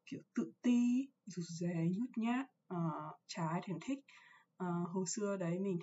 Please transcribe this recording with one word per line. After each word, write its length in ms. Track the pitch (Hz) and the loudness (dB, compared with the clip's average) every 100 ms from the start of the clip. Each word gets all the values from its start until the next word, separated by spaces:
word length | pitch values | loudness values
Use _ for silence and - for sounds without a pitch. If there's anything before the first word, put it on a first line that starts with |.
| - | -10
kiểu 140 | - - | -12 -6
tự 180 | - 226 - | -4 -4 0
ti, 460 | 247 240 240 247 269 _ - | 4 6 6 4 0 _ -10
rụt 180 | 180 170 165 | -8 -6 -4
rè, 260 | 175 165 165 185 | -2 2 2 2
nhút 120 | 254 - | -2 -2
nhát, 300 | 226 247 269 _ - | 0 0 -2 _ -6
ờ, 80 | 180 165 147 156 - - | -2 0 -2 -6 -12 -10
chả 220 | - 160 | -2 0
ai 120 | 175 | 0
thèm 140 | 202 160 | -2 -4
thích. 180 | - 277 - - - - _ - | -4 -4 -6 -20 -20 -20 _ -6
Ờ, 100 | 180 170 175 | -2 0 0
hồi 120 | 185 185 | 0 -2
xưa 300 | - 202 196 | -2 -2 0
đấy 220 | 175 180 | 0 0
mình 180 | 196 175 | 0 -2